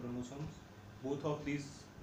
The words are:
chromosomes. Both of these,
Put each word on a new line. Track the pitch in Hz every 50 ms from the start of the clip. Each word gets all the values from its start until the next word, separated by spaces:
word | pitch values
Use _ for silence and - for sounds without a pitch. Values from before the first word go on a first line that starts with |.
chromosomes. | 120 120 120 123 123 - 139 143 156 160 - - - - - - - - - - 127
Both | 135 143 139 -
of | 156 151 - -
these, | 139 147 143 143 - - - - - - -